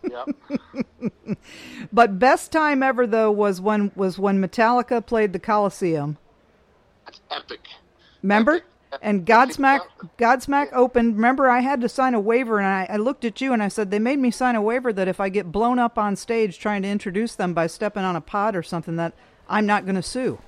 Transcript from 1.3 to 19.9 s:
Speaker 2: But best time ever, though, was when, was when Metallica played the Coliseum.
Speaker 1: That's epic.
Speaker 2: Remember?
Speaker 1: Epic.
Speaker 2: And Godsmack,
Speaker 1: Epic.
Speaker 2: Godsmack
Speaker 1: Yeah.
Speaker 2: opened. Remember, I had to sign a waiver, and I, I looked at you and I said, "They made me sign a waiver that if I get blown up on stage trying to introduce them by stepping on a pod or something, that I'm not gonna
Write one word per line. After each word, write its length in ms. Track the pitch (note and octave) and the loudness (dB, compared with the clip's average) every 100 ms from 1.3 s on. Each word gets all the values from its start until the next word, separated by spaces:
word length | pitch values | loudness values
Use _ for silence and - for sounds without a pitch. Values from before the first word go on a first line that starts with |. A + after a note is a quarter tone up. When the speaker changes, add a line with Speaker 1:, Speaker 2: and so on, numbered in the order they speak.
| G#3 - - - - - | -10 -10 -20 -20 -16 -4
Speaker 2:
But 260 | A3+ A#3 F#3+ | 4 4 4
best 340 | B3 E4+ - | 4 4 0
time 300 | D#4+ D4+ C#4 | 0 2 2
ever, 240 | C4 A#3+ B3 | 0 2 2
though, 240 | A3 A3 | 2 2
was 300 | G#3 G#3 F3+ | 2 2 0
when, 320 | F#3+ G#3+ G#3 | 0 0 -2
was 240 | - F#3+ F3 | -2 -4 0
when 240 | G3 G3 | 0 2
Metallica 640 | F#3 - A3+ B3 A#3+ A#3+ | 0 2 2 2 2 -2
played 280 | G#3+ A#3 G#3+ | 0 0 0
the 40 | F3+ | -2
Coliseum. 800 | - G#3 G3+ - F#3 D#3 C#3+ D3+ _ _ _ _ _ _ _ _ | 0 0 0 0 -2 0 -2 -8 _ _ _ _ _ _ _ _
Speaker 1:
That's 160 | - - _ | -20 -20 _
epic. 300 | D3 - A#2+ - - _ _ _ _ | -14 -12 -18 -18 -20 _ _ _ _
Speaker 2:
Remember? 320 | F#3+ G#3 A3+ | 0 2 4
Speaker 1:
Epic. 120 | E4 - _ _ - | 0 -4 _ _ -10
Speaker 2:
And 240 | - G#3 E3 | -4 -2 4
Godsmack, 540 | A3+ B3+ A#3+ C4+ C#4 - _ | 6 6 2 2 2 -2 _
Speaker 1:
Epic. 140 | E3+ - | -20 0
Speaker 2:
Godsmack 520 | A#3 C4 - C#4+ C#4+ | 2 2 2 -2 0
Speaker 1:
Yeah. 60 | B3+ | 2
Speaker 2:
opened. 380 | B3+ B3 A#3 G#3+ | 2 4 2 2
Remember, 320 | A#3 C4+ C4+ | 2 4 4
I 100 | B3 | 4
had 200 | B3+ C#4 | 2 0
to 60 | A#3 | -2
sign 260 | - C4 | 0 0
a 60 | A#3+ | 2
waiver, 380 | G3+ A#3+ B3 G#3+ | 2 0 2 0
and 80 | G3 | 0
I, 200 | G3 F#3 | -2 -2
I 20 | G#3 | -2
looked 280 | A3 C#4+ A#3 | -2 -2 -6
at 140 | - | -4
you 120 | C4+ | -2
and 100 | A#3+ | 0
I 60 | G#3 | 0
said, 220 | - G3+ | -2 -2
"They 80 | G#3 | 0
made 200 | A3+ C#4+ | 0 0
me 120 | B3+ | 0
sign 260 | - B3+ A#3 | 0 0 0
a 60 | |
waiver 280 | G#3 A#3+ B3+ | 0 -2 -2
that 140 | G3+ F#3+ | -2 -2
if 140 | F3+ | -2
I 80 | G3 | -2
get 240 | G3 F3+ | -2 -4
blown 260 | G3 A#3 B3 | -2 0 2
up 180 | A#3 A#3 | 0 0
on 180 | G#3 G3 | -2 -4
stage 420 | - A3+ G#3+ E3 | -4 -2 -2 -2
trying 220 | G#3+ G#3 | -4 -4
to 60 | G3 | -4
introduce 460 | G3+ G#3 F#3 A3+ | -4 -4 -4 -4
them 180 | - F#3 | -4 -4
by 120 | E3+ E3 | 0 -2
stepping 360 | - G#3 G#3 | -2 -6 -4
on 140 | F#3+ E3+ | -4 -4
a 40 | |
pod 360 | - G#3 G#3 G3 | -4 -2 -2 -2
or 60 | |
something, 340 | D#3+ F3 D#3+ E3 | -6 -8 -6 -4
that 160 | E3 - _ _ - | -4 -8 _ _ -4
I'm 180 | G#3 G#3 | -2 2
not 180 | G#3 | 0
gonna 160 | F#3+ | 0